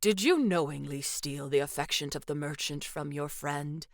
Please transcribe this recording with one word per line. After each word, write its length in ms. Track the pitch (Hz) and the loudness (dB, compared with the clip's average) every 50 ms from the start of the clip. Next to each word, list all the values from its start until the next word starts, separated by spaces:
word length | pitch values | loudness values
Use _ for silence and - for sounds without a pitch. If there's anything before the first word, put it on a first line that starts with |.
Did 200 | - 208 214 190 | 6 4 4 6
you 160 | 196 269 359 | 6 4 6
knowingly 640 | 330 285 226 185 175 160 139 147 143 143 143 143 139 | 6 6 4 4 4 2 2 -2 -6 -6 -6 -6 -4
steal 480 | 143 - - - - 147 139 143 143 139 | -4 -4 -6 -4 -4 -6 -6 -6 -6 2
the 100 | 135 143 | 4 4
affection 500 | 139 143 - - 143 147 - - 151 143 139 | 4 4 0 -2 -2 0 0 -2 -2 -2 -4
of 100 | 147 143 | -6 -4
the 100 | - 151 | -4 -4
merchant 480 | 147 147 147 151 147 - - 151 143 143 | -2 -2 -4 -4 -4 -4 -4 -4 -4 -6
from 280 | - - - 151 147 | -6 -6 -6 -6 -6
your 180 | 143 143 147 147 | -4 -4 -4 -4
friend? 580 | - - - 147 143 143 147 147 147 160 156 - | -4 -6 -4 -2 -2 -2 -2 -4 -6 -8 -8 -12